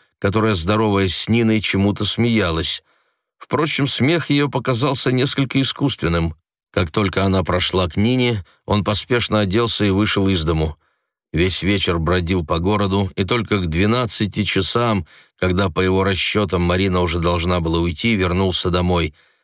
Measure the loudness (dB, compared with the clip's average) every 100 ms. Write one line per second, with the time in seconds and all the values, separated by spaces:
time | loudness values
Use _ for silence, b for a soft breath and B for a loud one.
0 | b b -2 0 0 0 0 2 2 2
1 | 0 0 0 2 2 2 0 0 0 0
2 | -2 0 0 2 0 0 -2 -4 -8 _
3 | _ _ _ _ -6 -2 0 0 0 0
4 | 2 0 0 0 0 -2 -2 0 0 0
5 | 0 0 0 0 0 0 -2 0 -2 -2
6 | -2 0 -2 -4 _ _ _ -4 -2 0
7 | 0 0 0 0 0 -2 0 0 -2 0
8 | 0 2 0 -2 b b -4 -2 0 -2
9 | 0 -2 0 0 0 0 0 0 2 2
10 | 2 2 0 0 0 0 -2 -6 _ _
11 | _ _ _ -2 0 0 0 0 0 0
12 | 0 0 0 -2 -2 -2 0 0 0 0
13 | -2 -2 -2 -2 0 -2 0 0 2 2
14 | 0 -2 -2 -2 -2 0 0 0 0 0
15 | -4 B B _ -2 0 0 0 0 2
16 | 0 0 0 0 0 0 0 2 2 0
17 | 0 0 0 0 0 0 0 0 -2 -2
18 | -2 0 0 0 0 0 0 0 2 0
19 | -2 b b b